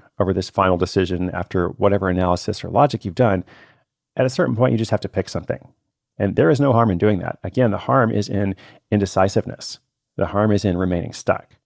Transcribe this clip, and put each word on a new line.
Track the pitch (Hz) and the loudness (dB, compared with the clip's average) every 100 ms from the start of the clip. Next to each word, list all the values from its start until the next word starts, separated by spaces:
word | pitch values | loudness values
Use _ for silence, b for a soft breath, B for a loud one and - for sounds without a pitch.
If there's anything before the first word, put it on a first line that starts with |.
| b - | b -2
over | 95 | 0
this | 90 92 | 0 0
final | - 95 87 | 0 2 2
decision | 90 98 90 90 90 | 0 0 0 -2 -4
after | 90 87 95 87 | -6 -4 -2 -2
whatever | - 104 98 92 | 0 2 2 0
analysis | 90 90 87 - 98 | 0 2 0 -2 -8
or | 87 | -4
logic | 95 139 113 101 | 2 2 0 -6
you've | 85 | 0
done, | 123 95 - b b b b _ _ - | 2 2 -2 b b b b _ _ -2
at | 131 | -2
a | |
certain | 156 147 113 | 0 -2 0
point, | 127 | 0
you | 117 | 0
just | 113 | 0
have | 107 | -2
to | - | -2
pick | 101 - | -4 -4
something. | 87 - - - _ _ _ _ - | -8 -8 -8 -10 _ _ _ _ -4
And | 101 - | -2 2
there | 160 | 2
is | 139 | 4
no | 139 | 4
harm | 113 113 | 4 2
in | 87 | 2
doing | 107 95 | 2 0
that. | 85 - | -4 -8
Again, | 92 - 120 | -6 0 0
the | 98 | 0
harm | - 131 110 | 0 2 2
is | 104 98 | 0 -2
in | 101 98 92 B B _ | -2 -2 -4 B B _
indecisiveness. | 104 98 - 98 110 - - - - _ _ _ - | 0 0 2 2 0 -4 -10 -14 -18 _ _ _ -6
The | 92 | -4
harm | 101 107 | 0 2
is | 101 101 | 2 0
in | 87 | 0
remaining | 90 87 82 | 0 -2 -4
stuck. | - - - - _ | -8 -6 -6 -8 _